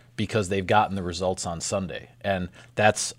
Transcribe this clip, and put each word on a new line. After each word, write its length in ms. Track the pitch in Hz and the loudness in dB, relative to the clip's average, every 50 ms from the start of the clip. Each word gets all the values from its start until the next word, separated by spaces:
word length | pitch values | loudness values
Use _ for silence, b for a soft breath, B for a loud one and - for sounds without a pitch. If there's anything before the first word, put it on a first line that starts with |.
| - _ _ | -20 _ _
because 320 | - 107 - - 110 101 87 | -6 -4 -2 0 0 0 0
they've 180 | 101 98 92 | 0 -2 2
gotten 300 | 87 107 107 107 - 98 | 4 4 4 4 4 0
the 60 | 98 90 | -4 -4
results 420 | 87 85 85 92 92 95 - - | -4 -4 -2 -2 -2 -2 -2 -4
on 160 | 90 85 82 | -6 -6 -6
Sunday. 480 | - - 110 98 95 80 - - - - - _ - | -6 -4 -4 -2 -4 -4 -8 -10 -14 -16 -16 _ -2
And 260 | 101 98 92 90 87 - B B B B | -2 -2 -2 -2 -6 -10 B B B B
that's 380 | - 104 107 104 - - - - | 4 4 4 4 4 0 -6 -2